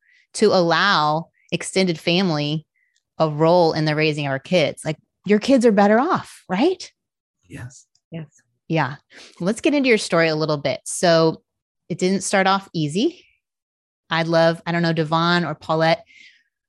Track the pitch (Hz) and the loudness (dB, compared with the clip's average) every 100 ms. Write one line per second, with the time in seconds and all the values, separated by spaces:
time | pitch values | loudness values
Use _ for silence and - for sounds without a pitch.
0 | _ _ _ - 214 190 170 160 196 170 | _ _ _ 0 2 4 2 2 2 2
1 | 151 156 - _ _ 170 - 190 185 160 | 0 -2 -6 _ _ -8 -4 -2 -2 -2
2 | 170 175 190 147 147 156 - _ _ _ | -2 0 0 -2 -4 -6 -10 _ _ _
3 | _ - 156 147 160 180 160 156 156 151 | _ -4 -4 0 2 4 2 0 -2 0
4 | 156 151 143 135 - 180 131 - 156 151 | 0 -2 -4 -6 -2 0 0 -4 -8 -10
5 | _ _ 180 208 - 269 233 202 202 220 | _ _ -2 0 2 4 4 4 4 2
6 | 330 - - - - 180 339 381 - _ | 2 -4 -6 -20 -8 -2 0 -2 -10 _
7 | _ _ _ _ _ 135 123 - _ _ | _ _ _ _ _ -18 -18 -20 _ _
8 | _ 165 151 _ _ _ - 160 135 147 | _ -16 -16 _ _ _ -4 -2 -2 -8
9 | _ - - - 175 233 - 294 262 214 | _ -20 -20 -6 -6 -2 0 0 2 0
10 | - 170 160 156 156 147 143 - - - | 0 0 0 0 -2 -2 -4 -6 -10 -2
11 | 180 165 160 - _ _ _ _ - 170 | 2 4 2 -2 _ _ _ _ -12 -4
12 | 185 190 - 202 190 196 - 165 147 175 | -2 -2 0 0 2 0 -4 -6 -4 -2
13 | 330 - _ _ _ _ _ _ _ _ | -4 -6 _ _ _ _ _ _ _ _
14 | _ 165 165 165 165 170 175 170 165 165 | _ -4 0 2 2 0 -4 -2 0 -2
15 | 156 165 170 175 156 151 - 160 160 165 | -2 0 0 0 -2 -8 -4 0 2 0
16 | - - - _ _ _ | -4 -20 -20 _ _ _